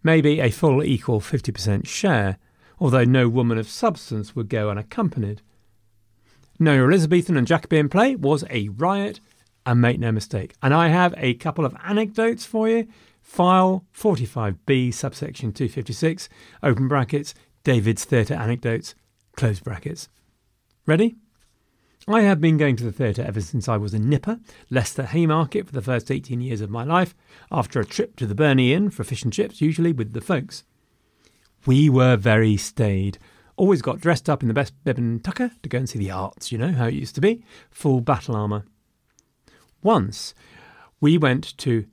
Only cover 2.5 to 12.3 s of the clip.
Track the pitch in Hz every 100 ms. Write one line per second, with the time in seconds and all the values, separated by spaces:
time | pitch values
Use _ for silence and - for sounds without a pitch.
2.5 | _ _ - 156 127 120 131 120 120 120
3.5 | 113 107 - 233 165 - 110 104 - 104
4.5 | 117 104 101 107 - 196 - 104 104 _
5.5 | _ _ _ _ _ _ _ _ _ _
6.5 | _ 160 139 127 185 160 180 170 151 120
7.5 | 165 - 160 147 185 254 254 139 151 -
8.5 | 123 101 101 170 202 202 - _ _ _
9.5 | _ - 120 120 120 117 110 - 107 -
10.5 | _ 131 151 170 170 180 - 131 123 160
11.5 | 151 143 - 175 208 214 220 226